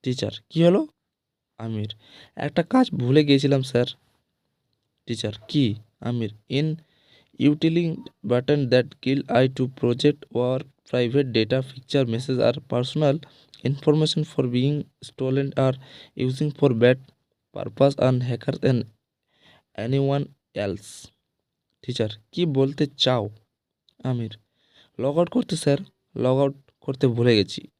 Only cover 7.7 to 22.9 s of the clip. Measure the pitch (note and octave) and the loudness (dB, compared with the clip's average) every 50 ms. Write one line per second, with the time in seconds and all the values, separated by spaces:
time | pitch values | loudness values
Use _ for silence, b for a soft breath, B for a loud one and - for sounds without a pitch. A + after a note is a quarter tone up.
7.7 | E3 E3+ F3 E3 D#3 - - - _ _ - G#2 A#2+ B2 C3 - D3 D3 C#3 B2+ | 2 2 0 -2 -4 -6 -12 -18 _ _ -4 0 0 0 2 2 0 2 2 2
8.7 | B2+ B2+ B2 - - _ - B2+ C3+ C#3 C3+ - A#3+ A3+ C3 C3 C3+ - C3 B2+ | 2 2 2 0 -10 _ -4 -2 -2 -2 -2 0 2 2 2 2 2 -2 -4 -4
9.7 | C3 - - A#2+ A#2+ B2+ C3 D3 D3 _ - _ - A#2 B2 B2+ B2+ C3 C3 - | -2 -2 0 0 0 2 2 0 0 _ -10 _ -4 -4 -2 -2 -2 -4 -6 -10
10.7 | _ _ _ _ - B2+ B2 A#2 B2 C#3+ C#3+ B2+ A2 A#2 A2 G#2+ B2+ C3 C3 C3 | _ _ _ _ -2 -2 0 2 0 0 0 0 0 0 0 2 0 -2 -2 -6
11.7 | - C3 - _ - C#3 C3+ A#2 A2+ A#2 B2+ - C3 B2 B2 A#2+ A#2 - - _ | -12 -20 -14 _ 0 0 0 0 -2 -4 -4 -4 -2 2 2 2 2 0 -6 _
12.7 | - B2 B2 B2 - D3+ D#3 C#3+ C3+ E3 B B B B B B B B - - | -4 -4 -4 -2 -2 0 2 2 2 0 B B B B B B B B -4 -4
13.7 | C#3+ C#3 - D#3+ D3 D#3 D#3 D#3 - D#3+ D3+ - - - C3 B2 A#2+ B2 B2+ C#3 | -4 0 2 2 2 2 2 0 0 -4 -4 -4 -4 -4 -4 0 0 0 0 0
14.7 | D3 D3 - _ _ _ - - _ - C3 C3 C3 C3+ C#3 C#3 C#3 - C3+ C3 | 0 -2 -6 _ _ _ -20 -20 _ -6 -4 -2 -2 -2 -2 -2 -2 0 0 0
15.7 | B2+ C3 B B B B B B B - B2+ C3 C3 C3 D3+ D3+ C#3+ - - C#3 | 0 -4 B B B B B B B -4 -4 -4 -2 -2 -4 -4 -2 2 2 2
16.7 | B2 A2+ A#2+ B2 B2+ C3 - - _ _ _ _ _ _ _ _ _ - - A2 | 4 6 4 4 4 2 -2 -20 _ _ _ _ _ _ _ _ _ -12 -12 -12
17.7 | G#2+ - C3+ C#3+ C#3 - - C3 C3 B2+ B2+ B2 B2 A2+ - - C3+ - - C#3 | 0 2 2 2 2 2 2 2 2 2 0 -2 -6 -4 -4 -6 -6 0 0 0
18.7 | C3 A#2+ - - _ _ _ _ _ _ b b b b b b b b b _ | 0 0 -2 -6 _ _ _ _ _ _ b b b b b b b b b _
19.7 | _ - G#2 A#2+ C3 C#3 C#3 C#3 C#3 C#3+ C#3+ - _ _ _ _ _ - G#2 G2 | _ -10 -6 -2 -2 0 0 0 -2 -2 -4 -8 _ _ _ _ _ -6 -6 -6
20.7 | F2 G2+ - - - - - - _ _ _ _ _ _ _ _ _ _ _ _ | -6 -8 -10 -18 -20 -20 -20 -20 _ _ _ _ _ _ _ _ _ _ _ _
21.7 | _ _ - - B2 - A2+ G#2+ - - _ _ - E3+ F3 E3 C#3 C3 C3+ C3+ | _ _ -10 -10 -4 -4 -4 -4 -6 -14 _ _ -4 -2 -2 0 2 2 2 0
22.7 | C#3 C3+ D#3 C3+ | 2 -2 -2 -4